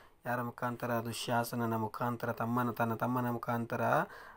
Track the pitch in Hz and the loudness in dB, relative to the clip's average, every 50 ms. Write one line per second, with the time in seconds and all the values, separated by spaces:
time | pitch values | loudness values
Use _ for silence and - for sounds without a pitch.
0 | - - - _ - 123 120 127 120 120 117 - 131 123 120 113 - 120 120 117 | -20 -20 -20 _ -4 -2 -2 -2 -2 -4 -4 -4 -4 -4 -2 -2 -2 0 0 0
1 | 113 117 117 - - - 123 120 117 117 - 120 117 113 113 110 110 107 - - | 0 -2 -4 -4 -2 2 2 2 2 2 0 0 2 2 2 2 0 -2 -2 -2
2 | 131 120 120 117 - 120 113 - 120 117 120 123 123 120 110 - 117 113 113 110 | -2 -2 -2 0 -2 -2 -2 -2 0 2 2 2 2 2 2 2 0 0 2 0
3 | 117 120 127 127 123 120 117 117 - - 120 117 117 - 127 117 113 117 135 147 | 0 0 2 2 0 0 -2 -2 -2 -2 -2 -2 -2 -2 -2 0 2 4 4 4
4 | 180 - - - - - - | 2 0 -4 -12 -16 -18 -18